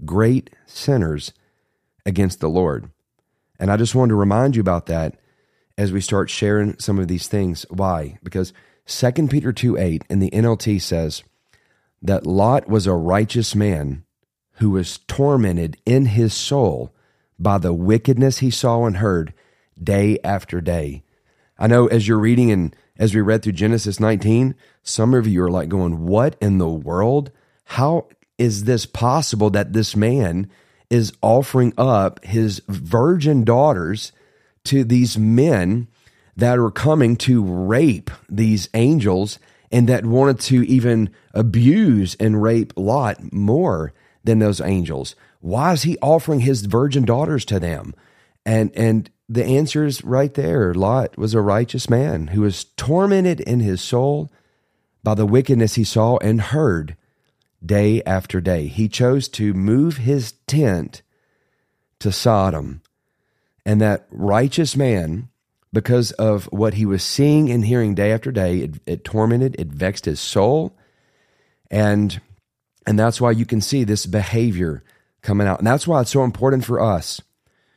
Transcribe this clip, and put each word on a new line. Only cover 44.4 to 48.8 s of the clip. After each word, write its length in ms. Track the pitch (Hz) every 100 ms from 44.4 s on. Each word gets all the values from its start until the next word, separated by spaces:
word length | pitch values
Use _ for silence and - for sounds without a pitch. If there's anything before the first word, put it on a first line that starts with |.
those 200 | 107 95
angels? 540 | 82 95 80 69 67 - _ _
Why 320 | 82 107 160
is 120 | 165
he 120 | 151 170
offering 380 | 139 160 160 147
his 260 | 123 131 101
virgin 400 | 110 143 139 120
daughters 400 | 117 151 143 -
to 120 | 98
them?" 360 | 85 78 - - _ _ _ _
And, 260 | - 110 110
and 360 | -